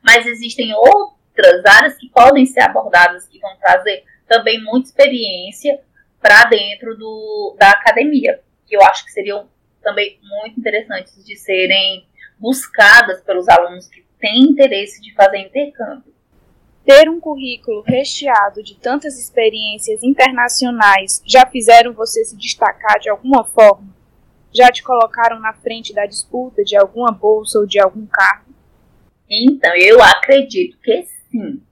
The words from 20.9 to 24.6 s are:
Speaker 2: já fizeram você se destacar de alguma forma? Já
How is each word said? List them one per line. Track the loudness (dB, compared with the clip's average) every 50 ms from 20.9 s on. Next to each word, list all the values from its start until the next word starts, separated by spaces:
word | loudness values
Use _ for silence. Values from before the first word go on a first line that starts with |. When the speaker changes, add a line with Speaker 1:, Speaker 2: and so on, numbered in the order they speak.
| 2 2 -2 -6 -10 -12 _
Speaker 2:
já | 2 4 4 4
fizeram | 4 0 -4 2 4 6 6 4 2 -6
você | -10 -10 -8 -6 -6 -8
se | -8 -10
destacar | -16 -14 -14 -6 _ -4 -4 -4 _ -2 -2 -2 -2
de | -2
alguma | -6 -8 -8 -2 0 0 0 0
forma? | -2 2 4 4 4 4 _ -6 -20 _ _ _ _ _ _ _ _ _ _ _ _
Já | _ 2